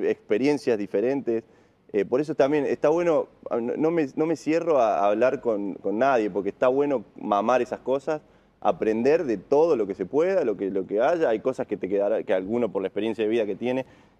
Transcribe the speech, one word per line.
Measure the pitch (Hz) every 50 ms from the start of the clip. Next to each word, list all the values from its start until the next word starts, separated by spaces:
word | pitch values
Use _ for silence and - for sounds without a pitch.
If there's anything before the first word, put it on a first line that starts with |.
| 98
experiencias | 82 107 - - - 110 104 131 143 147 131 - 127 117 101
diferentes. | 101 92 - 101 107 127 139 139 117 120 117 113 - _ _ _ _ _ _ _ _ - -
Eh, | 101 98
por | - 120 131
eso | 151 151 147
también | - 139 135 151 151 139
está | 113 117 - - 147
bueno, | 156 170 175 170 156 135 - - - _ - -
ah, | - 117
no, | 113 123 -
no | - 147 160
me, | 170 165 151 131 -
no | - 156
me | 165 160
cierro | - - 156 156 165 165 170 156 135
a, | 117 107 95 76
a | 98
hablar | 101 107 107 120 131 139 123
con, | - 120 110 101 101 98 85
con | - - 101 98 110
nadie, | 131 139 135 120 107 101
porque | 90 101 92 101
está | - - 131 127
bueno | 127 139 143 143 139 120 101 - -
mamar | - - 104 104 101 107 117 127 127 120
esas | - 110 98
cosas, | - 120 131 139 - 160 156 151 - _ _ _ _ _ _ _
aprender | - 104 101 160 - 107 107 113 120 135 151 170 180
de | 131 110
todo | 95 - - 135 143 160 170 151
lo | 120 104
que | 95 92
se | - 98
pueda, | 90 - 147 165 185 196 185 147
lo | 117 98
que, | 90 101 95
lo | 95 98 92
que | - 98 107 120
haya. | 147 175 170 160 127
Hay | 113 104
cosas | - 131 131 - 123
que | - 107
te | 92 - 92
quedará, | 101 98 98 104 110 95 80
que | - 101
a |
alguno | 95 95 95 113 120 120 104 -
por | 98 95
la | 92
experiencia | - 101 104 113 107 110 110
de | 107
vida | 113 120 107
que | 101 98
tiene | 82 117 123 127 131 127 - - - - _ _